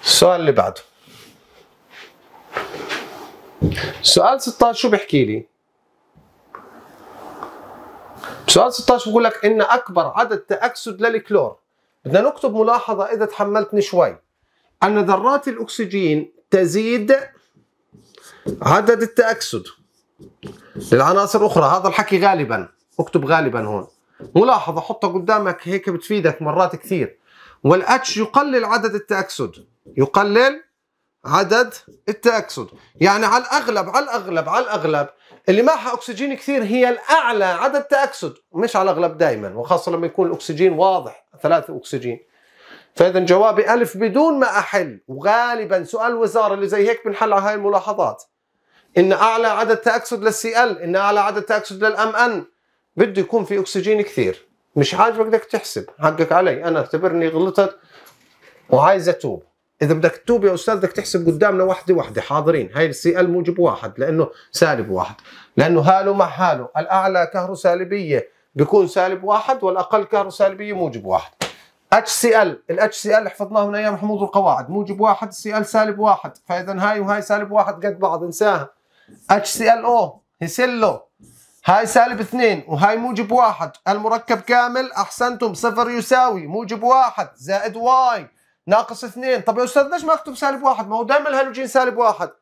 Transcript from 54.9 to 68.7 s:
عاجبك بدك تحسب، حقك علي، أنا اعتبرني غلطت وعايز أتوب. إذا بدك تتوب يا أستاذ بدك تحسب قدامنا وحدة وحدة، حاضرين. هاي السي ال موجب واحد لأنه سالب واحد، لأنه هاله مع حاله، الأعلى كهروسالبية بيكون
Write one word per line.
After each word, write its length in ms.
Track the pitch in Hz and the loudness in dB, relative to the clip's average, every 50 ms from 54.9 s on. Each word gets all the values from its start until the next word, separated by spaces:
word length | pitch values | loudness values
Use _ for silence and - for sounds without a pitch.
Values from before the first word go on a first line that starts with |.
| - | 2
عاجبك 300 | 175 208 233 226 220 226 | 2 2 2 2 0 0
بدك 200 | 220 220 226 226 | 0 0 -2 -2
تحسب، 400 | - - 208 - - - - - - - _ | -2 -8 -6 -6 -6 -10 -10 -10 -10 -12 _
حقك 320 | 147 156 156 160 165 156 | -2 -2 0 0 0 2
علي، 320 | 175 175 185 185 131 - 160 | 2 2 2 2 -2 -2 -4
أنا 160 | 170 165 156 | -2 -2 -2
اعتبرني 480 | 123 - - 165 180 185 160 170 165 160 | -2 -2 -4 -2 -2 0 0 0 -2 0
غلطت 520 | 160 160 180 190 180 - 196 190 - - _ _ _ - - - _ _ _ _ _ _ _ - _ _ _ _ | 0 0 -2 0 2 0 0 0 -2 -10 _ _ _ -20 -20 -20 _ _ _ _ _ _ _ -20 _ _ _ _
وعايز 400 | - 127 147 175 196 196 160 175 | 2 4 6 4 4 4 2 -2
أتوب. 340 | 165 - - 135 - - - _ _ _ _ _ _ _ | -2 -2 -4 -8 -8 -8 -14 _ _ _ _ _ _ _
إذا 120 | 151 147 160 | 0 0 0
بدك 180 | 156 160 - | 2 2 0
تتوب 340 | - - _ - 240 233 196 | 0 0 _ 0 0 2 4
يا 80 | 196 180 | 2 0
أستاذ 220 | 170 - - 208 | 2 -2 -2 -2
بدك 160 | 196 190 180 | -2 -2 -4
تحسب 360 | - - - - - 185 170 165 | -4 -6 -8 -4 -4 0 0 0
قدامنا 360 | 151 147 208 208 196 185 185 | 2 2 2 2 4 2 0
وحدة 300 | 185 185 180 - 175 185 | 0 0 -4 -2 0 0
وحدة، 280 | 165 123 - 110 110 | 0 0 -4 -6 -8
حاضرين. 500 | - - 139 151 151 156 165 151 113 92 110 | -6 -2 -2 0 2 2 0 0 -2 -4 -2
هاي 100 | 143 160 | -2 -2
السي 340 | 160 135 - - 170 170 180 | -2 -2 -2 0 0 2 2
ال 120 | 180 175 | 2 2
موجب 280 | 170 180 170 170 170 185 | 0 -2 -2 -2 0 2
واحد 340 | 175 151 98 - - 104 98 - | 2 2 2 -2 -8 -12 -6 -4
لأنه 320 | 131 156 156 160 151 - - - - _ | -2 -2 0 0 0 -2 -2 -18 -20 _
سالب 380 | - - 175 160 147 120 104 107 | 0 2 2 2 2 -2 -2 -4
واحد، 260 | 95 90 87 - 107 - _ - - - - _ _ - | -4 -4 -4 -6 -8 -18 _ -20 -20 -20 -20 _ _ 2
لأنه 240 | 143 160 175 160 | 2 4 4 4
هاله 320 | 143 165 190 190 196 196 196 | 6 6 4 4 4 0 2
مع 140 | 196 185 - | 2 2 0
حاله، 420 | 147 143 185 175 151 127 123 123 - 156 | 2 -2 0 0 0 -2 -4 -8 -6 -6
الأعلى 520 | 160 - 180 190 190 196 190 180 170 165 - | -4 0 0 0 2 2 2 0 0 0 -2
كهروسالبية 960 | 190 180 185 196 - - 185 170 180 185 175 196 202 185 156 143 120 - - _ _ _ _ _ | -6 -6 -6 -8 -2 0 0 0 0 -2 -6 -6 -6 -4 -2 -2 -2 -2 -4 _ _ _ _ _
بيكون 320 | 139 147 147 | -2 0 4